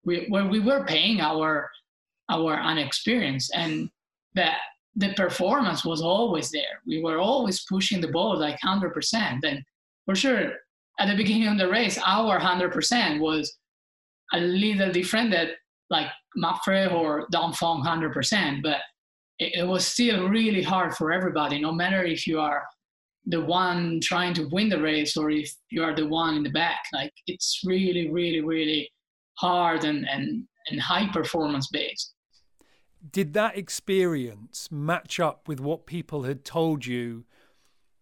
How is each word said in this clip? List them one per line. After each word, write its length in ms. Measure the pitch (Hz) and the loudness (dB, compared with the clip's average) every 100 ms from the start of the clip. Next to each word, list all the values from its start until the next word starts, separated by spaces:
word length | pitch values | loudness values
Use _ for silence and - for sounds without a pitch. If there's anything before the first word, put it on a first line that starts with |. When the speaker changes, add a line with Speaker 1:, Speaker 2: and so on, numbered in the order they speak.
| 175 | -2
Speaker 1:
we, 200 | 175 - | -2 0
where 160 | 202 196 | 0 2
we 160 | 214 | 2
were 240 | 208 277 277 | 4 2 2
paying 340 | 160 185 214 | 2 4 2
our, 500 | 156 156 156 151 143 - _ _ _ _ - | 2 2 2 0 -4 -14 _ _ _ _ -4
our 420 | 165 160 151 160 | 0 0 0 0
inexperience. 800 | 160 135 - - 240 151 135 - | -2 -2 -2 0 0 0 -2 -4
And 360 | 170 165 156 160 _ _ _ _ | -4 -2 -4 -6 _ _ _ _
the, 160 | 185 165 - - _ _ 220 | 0 0 -2 -8 _ _ -2
the 180 | 190 | -2
performance 720 | 196 175 - 185 277 208 156 | 0 -2 0 2 2 2 -2
was 180 | 165 160 | -2 -2
always 500 | 165 196 233 165 131 | 2 2 2 0 -2
there. 300 | 151 139 - - | -4 -6 -8 -6
We 160 | 156 | -2
were 160 | 165 160 | -2 0
always 460 | 202 269 220 185 - | 2 2 0 -2 -2
pushing 340 | 190 190 190 | -2 0 0
the 80 | 156 | 0
boat, 300 | 160 214 165 | 0 0 0
like, 200 | 151 - | -2 -2
hundred 320 | - 202 180 | -2 0 0
percent. 500 | 156 - 226 180 127 | -2 -2 0 -2 -2
And 180 | 151 196 - _ _ _ - | -2 -4 -10 _ _ _ -2
for 100 | 196 | 0
sure, 380 | 269 226 - - _ _ _ - | 2 2 0 -6 _ _ _ -2
at 80 | 202 | 2
the 80 | 202 | 2
beginning 320 | 208 220 220 | 2 4 2
of 100 | 208 | 2
the 120 | 185 | 2
race, 300 | 214 214 - 180 | 2 0 0 2
our 340 | 202 226 180 | 4 4 2
hundred 320 | 185 180 180 | 2 2 0
percent 500 | - - 240 185 151 | 0 2 2 2 2
was 360 | 156 156 147 - _ _ _ _ _ _ - | 0 0 -2 -10 _ _ _ _ _ _ -4
a 60 | 175 | 0
little 520 | 175 185 214 202 190 | 2 2 2 2 2
different 400 | 175 180 220 233 | 2 2 0 2
that, 180 | 175 165 - _ _ _ | 2 0 -6 _ _ _
like, 180 | 160 147 - _ - | -2 -2 -8 _ -2
Mapfre 540 | 165 - - 196 190 | -2 -2 0 2 2
or 360 | 170 160 151 - | 2 0 -2 -2
Dongfeng 500 | 170 165 - 165 160 | 0 0 0 0 0
hundred 300 | 131 165 156 | 0 0 -2
percent, 500 | 139 123 214 156 139 | -2 0 2 0 0
but 160 | 156 139 - _ _ _ _ _ | -2 -2 -4 _ _ _ _ _
it, 200 | 165 175 | -4 -2
it 80 | 180 | 0
was 180 | 185 - | 0 0
still 420 | - 240 202 185 | 2 2 4 2
really 360 | 220 220 190 | 4 4 2
hard 320 | 151 185 170 - | 2 2 0 -2
for 160 | 156 | 0
everybody, 480 | 180 185 151 143 143 | 0 0 0 0 0
no 120 | 151 | -2
matter 320 | 165 180 190 | 0 0 2
if 220 | 175 160 - | 0 -2 -2
you 120 | 156 | 0
are 240 | 151 143 - _ _ _ _ _ - | 0 -2 -6 _ _ _ _ _ -4
the 160 | 170 | -2
one 580 | 151 180 185 175 170 165 | 0 2 2 2 0 0
trying 320 | - 175 180 | 0 0 0
to 140 | 170 147 | -2 0
win 200 | 180 214 | 2 2
the 120 | 170 | 2
race 360 | 156 151 147 160 | 2 0 0 0
or 120 | 151 | 0
if 240 | 151 143 - _ | 0 -2 -10 _
you 140 | 165 | -2
are 100 | 165 | -2
the 140 | 156 151 | 0 0
one 280 | 165 165 151 | 0 2 0
in 80 | |
the 60 | 143 | 0
back. 300 | 151 170 - - | 0 0 -2 -6
Like, 200 | 135 147 _ - | -6 -8 _ -12
it's 340 | 185 - - 185 | -6 -4 -2 0
really, 440 | 185 190 180 160 | 2 2 0 0
really, 320 | 165 175 165 | -2 0 0
really 480 | 156 160 156 151 147 _ _ _ _ - | 0 0 0 -2 -4 _ _ _ _ -2
hard 460 | 180 180 170 160 | 0 2 2 2
and, 240 | 151 147 - | 0 -2 -2
and, 360 | 139 139 - - _ - | -4 -4 -6 -8 _ -8
and 140 | 151 | -6
high 260 | - 180 202 | -2 0 0
performance 560 | 170 151 170 151 143 135 | -2 -2 -2 -2 -2 -2
based. 420 | 147 - - - _ _ _ _ _ _ _ _ _ 151 | -4 -4 -6 -12 _ _ _ _ _ _ _ _ _ -6
Speaker 2:
Did 220 | 190 170 | -2 0
that 240 | 160 214 202 | 0 0 -2
experience 1120 | 190 - - 190 180 156 120 104 110 - - | -8 -10 0 2 2 0 -4 -10 -16 -14 -10
match 480 | 147 151 170 - - | -6 -2 -4 -4 -2
up 280 | 160 - - | -2 -2 -10
with 120 | 139 | -6
what 260 | 139 160 - | -4 -6 -6
people 380 | 175 - 151 | -10 -8 -6
had 200 | 131 135 | -6 -8
told 420 | - 170 160 151 120 | -6 0 0 0 -2
you, 400 | 123 120 117 - _ _ _ _ _ _ _ | -4 -4 -10 -16 _ _ _ _ _ _ _